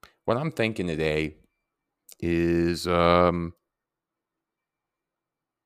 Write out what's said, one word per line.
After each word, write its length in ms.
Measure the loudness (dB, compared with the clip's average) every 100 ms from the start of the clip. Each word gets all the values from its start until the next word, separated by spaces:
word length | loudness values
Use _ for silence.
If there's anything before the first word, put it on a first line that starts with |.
| -20 _ -4
What 120 | -4
I'm 140 | -4
thinking 360 | -4 -4 -2 -4
today 500 | -2 -2 -2 -4 -8 _ _ _ _ _ _ -20 -8
is, 680 | -2 0 2 2 0 -2 -2
um, 640 | 2 4 4 4 0 -6 -12 _ _ _ _ _ _ _ _ _ _ _ _ _ _ _ _ _ _ _ _